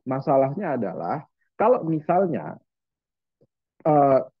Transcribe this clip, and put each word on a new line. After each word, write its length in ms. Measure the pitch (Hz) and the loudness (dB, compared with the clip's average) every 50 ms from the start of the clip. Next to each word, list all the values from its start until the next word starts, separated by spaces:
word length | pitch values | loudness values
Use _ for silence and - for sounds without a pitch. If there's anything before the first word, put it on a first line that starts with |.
| - | -10
Masalahnya 720 | 127 131 135 135 165 139 135 135 135 143 196 208 170 139 | -8 -6 -6 -2 0 2 2 2 0 -2 -6 -6 -6 -4
adalah 480 | 127 110 92 90 - 85 87 117 151 - _ _ _ _ _ _ | -4 -4 -6 -6 -6 -6 -6 -6 -8 -8 _ _ _ _ _ _
kalau 320 | - 202 226 - - - | 0 2 2 2 2 0
misalnya, 720 | 160 160 156 151 - 170 180 196 175 151 98 78 78 - - _ _ _ _ _ _ _ _ _ _ _ _ _ _ _ _ _ _ _ _ _ _ _ _ - | -4 -4 -4 -2 0 0 0 0 0 -2 -6 -8 -10 -14 -16 _ _ _ _ _ _ _ _ _ _ _ _ _ _ _ _ _ _ _ _ _ _ _ _ 0
eh, 360 | 165 151 147 143 139 135 131 131 - _ _ | 2 4 4 6 6 4 2 2 -2 _ _